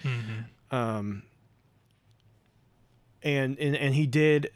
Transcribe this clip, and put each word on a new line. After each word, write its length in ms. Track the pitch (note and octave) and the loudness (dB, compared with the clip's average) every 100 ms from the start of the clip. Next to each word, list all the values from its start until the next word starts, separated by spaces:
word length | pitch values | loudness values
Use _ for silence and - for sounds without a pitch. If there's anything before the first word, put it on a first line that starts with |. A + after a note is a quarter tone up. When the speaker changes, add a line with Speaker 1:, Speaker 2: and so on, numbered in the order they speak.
Speaker 1:
Mm-hmm. 720 | C#3 A#2+ A2+ A2 A2+ - _ B2+ | -8 -6 -8 -10 -12 -18 _ -4
Speaker 2:
Um, 480 | A2+ A2 G2+ G2+ - _ _ _ _ _ _ _ _ _ _ _ _ _ _ _ _ _ _ _ | -2 -4 -6 -8 -12 _ _ _ _ _ _ _ _ _ _ _ _ _ _ _ _ _ _ _
and, 360 | D3+ C#3 C3 C#3 | -2 0 0 -2
and, 160 | C#3+ C#3+ | -2 0
and 200 | C#3 C3+ | 2 2
he 120 | D3 | 2
did 420 | D3 D#3 D3+ D3 | 4 4 4 0